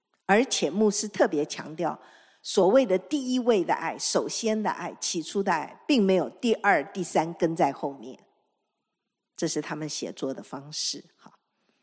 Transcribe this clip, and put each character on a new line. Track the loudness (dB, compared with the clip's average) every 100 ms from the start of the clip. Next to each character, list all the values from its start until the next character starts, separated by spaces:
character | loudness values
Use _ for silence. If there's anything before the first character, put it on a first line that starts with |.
| _ _ 2
而 | 4 4
且 | 0 -2
牧 | 2 2
师 | 2 -4
特 | 0 2
别 | 2
强 | -2 -6 -10 -4
调， | -4 -4 -14 -20 _ _
所 | -2 4 6
谓 | 6 4
的 | 0
第 | 0 -4 -2
一 | 0
位 | 2 2
的 | 2
爱， | -2 -4 -4
首 | -2 0 -2
先 | -4 -2 0
的 | -2
爱， | -4 -8 -6
起 | -4 -4
初 | -2 -2
的 | 0
爱， | -2 -4 -10 0
并 | 4
没 | 6
有 | 4 2
第 | -2 0 2
二、 | 4 2 0
第 | -6
三 | 0 0 0
跟 | -2 -2 2
在 | 0
后 | 0 -8
面， | -8 -16 -18 _ _ _ _ _ _ _ _ _ _ _ -6
这 | -4
是 | -4
他 | -6 -8
们 | -8
写 | -8 -8
作 | -6 -8
的 | -8
方 | -12 -14 -12
式。 | -8 -6 -8 -14 _
好， | -20 _ _ _ _ _